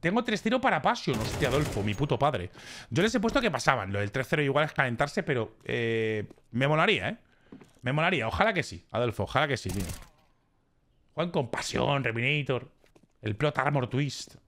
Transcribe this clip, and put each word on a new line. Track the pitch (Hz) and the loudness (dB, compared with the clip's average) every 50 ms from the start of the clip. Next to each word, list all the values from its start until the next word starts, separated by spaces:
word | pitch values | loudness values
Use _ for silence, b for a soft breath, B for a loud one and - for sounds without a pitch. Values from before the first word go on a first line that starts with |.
Tengo | - 175 185 240 240 | 0 2 0 2 0
tres | - 220 190 | 0 -2 0
cero | - 220 226 262 | 0 2 0 2
para | 226 262 202 156 | 2 2 2 4
Passion. | 127 190 240 233 - - 139 110 | 2 2 0 2 0 -2 0 0
Hostia, | 113 107 - - - 131 | 0 -2 -2 0 0 2
Adolfo, | 120 139 151 147 - 113 101 | 2 2 2 0 0 -2 0
mi | 104 104 | 0 0
puto | - 139 147 147 131 | 0 0 0 2 2
padre. | 139 147 151 104 90 87 B B B B B B B B | 2 2 0 0 -6 -6 B B B B B B B B
Yo | - 113 | 0 2
les | 180 220 226 | 2 4 2
he | 254 | 2
puesto | 196 226 - 285 | 0 2 2 2
que | 240 220 | 2 2
pasaban. | 156 120 - - 139 123 101 92 98 | 0 2 2 2 2 2 0 -2 -2
Lo | 101 | -2
del | 101 101 | -2 -2
tres | - 131 135 - | -2 -4 -2 0
cero | - 151 | 0 2
igual | 147 139 135 143 156 | 2 2 2 2 2
es | 147 - | 0 0
calentarse, | - 143 127 120 113 143 143 - - 175 | -2 -2 0 2 0 -2 -2 0 -4 -2
pero... | - 147 123 110 - - - - | 0 0 -2 -2 -4 -8 -18 -8
Eh, | - 120 123 117 117 113 113 113 110 110 107 104 - - - - _ | -6 -4 -2 0 0 0 0 0 0 -2 -2 -4 -6 -12 -20 -20 _
me | - 113 131 139 | -2 0 2 2
molaría, | 156 156 165 202 208 123 90 117 | 2 4 4 4 2 2 0 -4
¿eh? | 208 - - B B B B B B B B B B - | -6 -6 -12 B B B B B B B B B B -8
Me | - 123 135 | -4 -2 0
molaría. | 151 156 175 190 160 113 110 | 2 2 2 2 2 0 -2
Ojalá | - - - 220 220 | 2 2 2 2 2
que | 180 123 | -2 -4
sí, | - - 87 - _ | -4 -6 -14 -16 _
Adolfo, | - 107 120 120 104 - 101 | -2 0 0 0 0 -2 -4
ojalá | 90 - 139 147 151 | 0 0 0 2 2
que | 139 117 | 0 -2
sí, | - 92 | -2 -4
tío. | 90 98 95 - - - - - _ _ _ _ _ _ _ _ _ _ _ _ _ _ _ _ _ _ _ _ _ | -4 -4 -4 -6 -8 -12 -12 -18 _ _ _ _ _ _ _ _ _ _ _ _ _ _ _ _ _ _ _ _ _
Juegan | - 165 175 | -6 -4 -2
con | 170 170 139 117 | 0 -2 -2 -2
Pasión, | - - - - - - 123 135 143 139 131 | -4 -6 -6 -2 -2 0 2 2 2 2 0
Reminator, | 120 110 117 120 131 147 151 139 131 135 120 - - _ _ _ _ _ _ _ _ _ _ | -2 -2 0 0 0 0 0 0 0 -2 -4 -4 -8 _ _ _ _ _ _ _ _ _ _
el | - 110 107 | -4 -4 -2
Plot | 104 147 151 143 - | 0 0 0 2 2
Armor | 131 143 147 143 123 113 | 0 2 2 0 -2 0
Twist. | - 127 147 143 - - - - - - _ | 0 -2 -2 -2 -4 -8 -12 -14 -16 -20 _